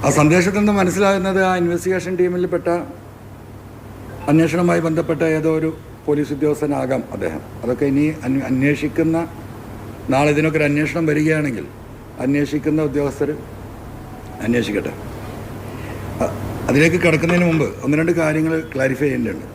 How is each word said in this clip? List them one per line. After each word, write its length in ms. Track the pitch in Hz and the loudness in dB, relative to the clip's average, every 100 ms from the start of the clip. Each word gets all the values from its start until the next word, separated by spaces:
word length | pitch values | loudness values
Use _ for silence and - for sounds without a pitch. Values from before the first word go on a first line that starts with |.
| 135 | 2
ആ 20 | 143 | 4
സന്ദേശത്തിൽ 440 | 151 175 185 202 | 6 6 4 2
നിന്ന് 120 | 208 202 | 2 4
മനസ്സിലാകുന്നത് 600 | 180 175 196 196 190 190 185 | 2 2 2 4 2 2 2
ആ 20 | 185 | 2
ഇൻവെസ്റ്റിഗേഷൻ 520 | 175 170 185 185 180 185 | 2 0 0 -2 -2 0
ടീമിൽപ്പെട്ട 460 | 180 180 170 170 170 175 - - - - - - - - - - - - - - - | 0 2 0 0 0 -2 -4 -12 -18 -18 -18 -18 -18 -18 -16 -16 -16 -16 -14 -8 2
അന്വേഷണവുമായി 500 | 156 165 165 175 170 165 | 4 4 4 4 4 2
ബന്ധപ്പെട്ട 340 | 160 160 151 160 156 | 0 0 2 2 2
ഏതോ 140 | 156 160 | 2 2
ഒരു 100 | 160 160 - - - | 0 -4 -14 -10 0
പോലീസ് 280 | 147 139 143 | 0 2 2
ഉദ്യോഗസ്ഥനാകാം 640 | 147 143 147 139 127 131 - - | 2 2 0 0 0 -2 -2 -4
അദ്ദേഹം. 260 | 90 78 - - | -4 -4 -10 -8
അതൊക്കെ 220 | 113 127 143 | -4 0 2
ഇനി 120 | 139 151 156 117 | 4 2 0 -2
അന്വ-, 180 | 135 120 | -2 0
അന്വേഷിക്കുന്ന, 680 | 131 139 143 147 - 165 165 165 - - - - - - - - | 2 2 2 0 0 2 2 -2 -10 -14 -14 -14 -14 -14 -14 0
നാളെ 160 | 131 147 147 | 4 4 4
ഇതിനൊക്കെ 240 | 160 156 | 2 2
ഒരു 80 | 147 | 2
അന്വേഷണം 340 | 147 151 170 160 | 2 0 0 2
വരികയാണെങ്കിൽ 540 | 147 156 156 147 110 73 - - - - - 127 | 2 2 2 0 -4 -8 -12 -16 -16 -16 -4 0
അന്വേഷിക്കുന്ന 560 | 143 143 147 156 156 151 | 2 2 0 0 2 2
ഉദ്യോഗസ്ഥർ 420 | 139 143 - 143 151 - - - - - - - - - - 117 | 0 -2 0 -2 -2 -10 -16 -16 -14 -16 -14 -14 -14 -14 -6 0
അന്വേഷിക്കട്ടെ. 460 | 120 104 101 - - - - - - - - - - - - - - - | 0 0 -2 -4 -8 -12 -12 -12 -12 -12 -12 -12 -12 -10 -10 -10 -4 -4
അ-, 80 | - - - - | -4 -8 -6 0
അതിലേക്ക് 300 | 127 160 175 175 | 4 4 4 2
കടക്കുന്നതിന് 400 | 156 165 175 175 | 2 2 2 4
മുമ്പ് 160 | 160 123 - 131 | 2 0 -2 0
ഒന്ന് 120 | 151 | 2
രണ്ട് 120 | 165 165 | 2 2
കാര്യങ്ങൾ 320 | 156 156 160 160 - 135 | 2 2 0 0 -2 -2
ക്ലാരിഫൈ 320 | 131 131 143 | 0 2 0
ചെയ്യേണ്ടതുണ്ട്. 400 | 123 113 101 - | 0 -2 -4 -10